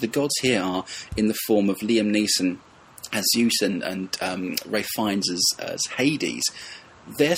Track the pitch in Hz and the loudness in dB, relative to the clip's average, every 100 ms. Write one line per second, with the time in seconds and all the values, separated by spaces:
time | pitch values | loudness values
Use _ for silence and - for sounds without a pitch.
0 | 110 143 143 - 127 110 92 92 - - | -2 0 0 0 2 2 0 -2 -4 -12
1 | - 110 107 107 - 104 101 - 107 113 | -6 0 0 2 2 4 4 2 2 2
2 | 104 107 101 - 92 90 - - - - | 4 2 2 2 0 -2 -10 -20 -20 -18
3 | - 107 98 117 117 - 98 90 85 95 | -8 -2 0 4 4 2 0 -2 -4 -6
4 | 92 - 92 92 90 - - 104 101 - | -6 -6 -4 -4 -4 -6 -4 -4 -4 -2
5 | 104 98 90 87 - - - 87 - - | 0 0 -2 0 0 0 -4 -6 -4 0
6 | 139 151 78 60 - - - - - - | 2 2 -2 -2 -4 -6 -16 -18 -20 -20
7 | - - 147 | -6 2 4